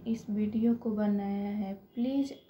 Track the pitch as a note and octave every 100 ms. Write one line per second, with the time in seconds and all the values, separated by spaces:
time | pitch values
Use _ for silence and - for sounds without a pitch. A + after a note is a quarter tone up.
0 | - A3+ - G#3 G#3+ A3 A#3 A#3 A#3 G#3
1 | G#3 G3+ G3 G3+ G3+ G#3 G3 G3 - -
2 | B3 C#4 C#4 - -